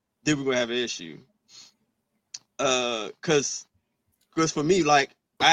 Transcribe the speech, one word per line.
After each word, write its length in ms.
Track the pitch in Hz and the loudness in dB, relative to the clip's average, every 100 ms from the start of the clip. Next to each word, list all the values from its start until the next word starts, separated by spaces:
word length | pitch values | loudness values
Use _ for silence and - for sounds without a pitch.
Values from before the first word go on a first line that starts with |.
| _ _ | _ _
then 140 | - 147 | -4 -2
we're 80 | 135 | 0
gonna 120 | 123 | -2
have 120 | 120 | -2
an 80 | 120 | -4
issue. 400 | 117 - 82 76 - _ _ - - _ _ _ _ _ _ - _ - | -6 -8 -14 -18 -20 _ _ -20 -20 _ _ _ _ _ _ -20 _ -4
Uh, 500 | 139 127 123 113 104 - | 0 0 0 -4 -8 -8
'cause, 440 | - 151 127 - - _ _ _ _ _ _ - | 0 0 0 -8 -14 _ _ _ _ _ _ -2
'cause 160 | 160 | -2
for 120 | - | 0
me, 200 | 151 190 | 0 2
like, 260 | 151 147 135 _ _ - | 4 4 2 _ _ 0
I 120 | 147 | 4